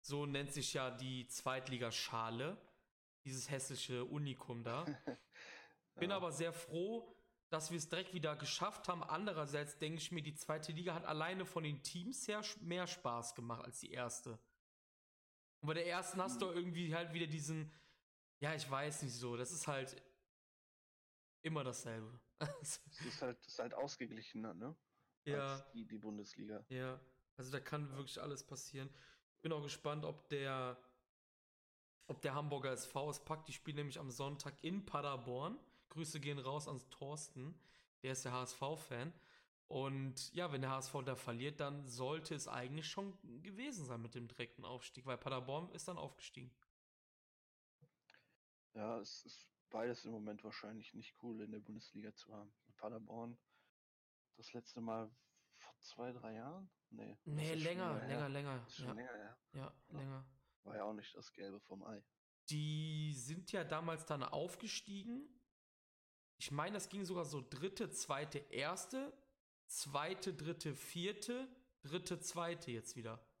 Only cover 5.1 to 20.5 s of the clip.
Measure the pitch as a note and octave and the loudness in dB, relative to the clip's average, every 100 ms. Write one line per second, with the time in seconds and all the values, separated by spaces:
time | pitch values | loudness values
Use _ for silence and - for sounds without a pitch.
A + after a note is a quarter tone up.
5.1 | B2+ - - - - - - _ - F3 | -6 -8 -16 -14 -14 -16 -20 _ -2 2
6.1 | G3 F3 D3 E3 D#3+ - D#3+ F#3+ A3+ A3+ | 4 2 2 2 0 -2 0 2 0 -4
7.1 | - - _ _ D#3 D#3 E3+ D3+ E3+ F3+ | -16 -20 _ _ 0 2 0 2 0 0
8.1 | F3+ D3+ D3+ D3 - G3 G3+ - F3 - | 12 12 12 8 6 6 6 4 6 8
9.1 | D#3 G#3 D#3+ D3 C#3+ D3 - D#3 D#3+ - | 6 6 6 6 6 4 2 2 2 2
10.1 | E3+ D3+ D3+ - D#3 D#3 D#3+ F3+ E3 - | 2 0 -4 2 2 2 0 2 2 4
11.1 | D3+ D#3+ F#3+ F3+ E3+ D#3 D3 - F3+ F3+ | 4 4 2 2 2 2 0 -2 -2 -2
12.1 | C4+ - G#3 G#3 - E3+ F3 F3 - B2 | -2 2 2 0 -4 0 2 2 0 0
13.1 | A#2 A#2 - A#2 A#2 - - - B2 A#2+ | 2 0 -4 -2 -2 -4 -6 -4 0 0
14.1 | - - A2 - _ _ _ _ _ _ | 0 -4 -8 -12 _ _ _ _ _ _
15.1 | _ _ _ _ _ D3+ E3 E3+ F3 F#3 | _ _ _ _ _ 0 2 4 2 0
16.1 | F#3 F#3 A#3+ F#3+ F3 F3+ E3 E3+ D#3+ E3+ | 2 2 2 2 2 2 2 2 2 2
17.1 | E3 E3 D#3 D3+ D#3+ D#3 - - - _ | 0 0 0 0 -2 -2 -8 -20 -20 _
18.1 | _ _ _ C#3+ D#3 C#3 C3+ D3 D3 C#3 | _ _ _ 0 0 0 2 2 0 -2
19.1 | A#2+ B2 A#2+ B2+ E3 - C#3 C3 - - | 0 0 0 0 0 2 2 0 -6 -16
20.1 | _ _ _ _ | _ _ _ _